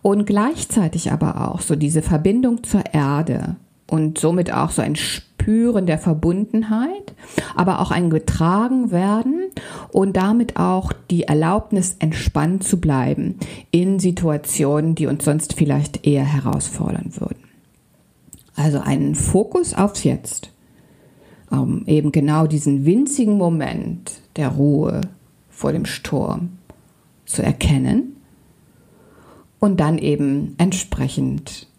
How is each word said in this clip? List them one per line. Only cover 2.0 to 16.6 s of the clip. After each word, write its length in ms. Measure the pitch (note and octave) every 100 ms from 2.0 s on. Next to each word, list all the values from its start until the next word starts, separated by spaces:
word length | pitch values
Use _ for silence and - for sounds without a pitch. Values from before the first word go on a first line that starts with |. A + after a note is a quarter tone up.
Verbindung 600 | - D#3 F3 A3+ B3+ A#3
zur 200 | - G3+ -
Erde 640 | D3+ C#3 C#3+ E3 - - - _ _ -
und 280 | D#3+ D#3 D#3+
somit 360 | D#3+ F3+ F3
auch 180 | - E3
so 100 | -
ein 140 | A2 D3+
Spüren 920 | - - - - - A3 A#3 A3 F3+
der 120 | D#3
Verbundenheit, 1160 | - D#3 E3 F#3 G#3+ A3 A3 A3 C4+ G4+ G4+ - - - - -
aber 240 | F3+ F3
auch 120 | -
ein 180 | F3 F3
Getragenwerden 1400 | D#3 - E3 E3 F#3+ A#3+ B3+ A#3 F3 F#3+ G#3+ A#3+ D#4+ F#4+ - - - -
und 240 | - G3 F#3
damit 420 | F#3+ A#3 A#3+ -
auch 360 | F3+ F#3 - - -
die 140 | F3
Erlaubnis, 720 | - D3+ E3 G#3 - G3+ F3+ -
entspannt 640 | D#3+ D#3 - D3+ D#3 F#3+
zu 160 | - F3+
bleiben 600 | D#3 C3+ B2+ C#3+ - - - - -
in 280 | E3+ F#3 G3
Situationen, 960 | F3+ F3 E3 D3 - - C#3+ D3 D#3+ D#3+
die 120 | C#3+
uns 180 | D3 -
sonst 280 | D3+ -
vielleicht 520 | - D3 C#3 D3 - -
eher 200 | C#3 C#3
herausfordern 880 | C#3+ B2+ C3